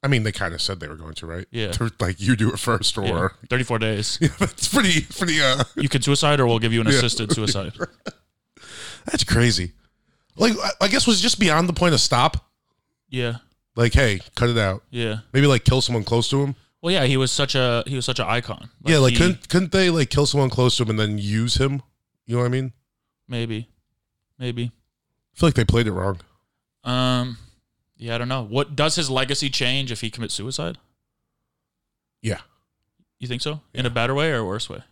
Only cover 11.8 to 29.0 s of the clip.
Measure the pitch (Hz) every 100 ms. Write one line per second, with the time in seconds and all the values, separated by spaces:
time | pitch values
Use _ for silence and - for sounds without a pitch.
11.8 | 175 143 - 123 147 - _ _ _ _
12.8 | _ _ _ 127 120 117 _ _ _ -
13.8 | 117 - 127 98 - - 120 117 101 95
14.8 | _ 123 113 110 - 131 143 127 - 131
15.8 | 123 120 101 120 113 139 139 135 _ _
16.8 | 170 185 127 131 131 - 139 139 127 117
17.8 | - 135 123 123 92 117 - - - _
18.8 | - 156 131 120 175 185 - - 185 190
19.8 | 180 165 135 143 143 143 131 127 123 -
20.8 | 110 110 107 104 101 107 120 - 135 139
21.8 | - _ _ _ - 120 123 127 131 -
22.8 | _ _ _ _ _ 120 117 110 113 _
23.8 | _ _ _ _ _ _ 123 120 120 _
24.8 | _ _ _ _ _ - 170 - 110 117
25.8 | 113 90 95 90 - _ _ _ _ _
26.8 | 123 127 127 127 127 117 - _ _ _
27.8 | _ _ 117 117 120 131 107 123 143 143
28.8 | 151 156